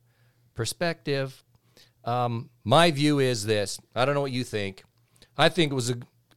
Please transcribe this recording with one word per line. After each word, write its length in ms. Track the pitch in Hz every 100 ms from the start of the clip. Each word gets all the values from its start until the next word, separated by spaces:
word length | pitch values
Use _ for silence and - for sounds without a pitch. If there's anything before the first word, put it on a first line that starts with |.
| _ _ _ _ _
Perspective. 880 | - 113 - 170 165 - 139 135 - _ _ _ _ _ _
Um, 460 | - 120 120 117 - _
my 260 | 101 143 175
view 280 | 139 147 147
is 240 | 131 117 104
this. 320 | 104 98 - -
I 100 | 110
don't 100 | 131
know 60 | 143
what 120 | 143
you 100 | 123
think. 380 | 120 107 98 95 _ _ _ _ _ -
I 120 | 160
think 220 | 165 151
it 40 | 135
was 140 | 117
a, 80 | 120 - _ _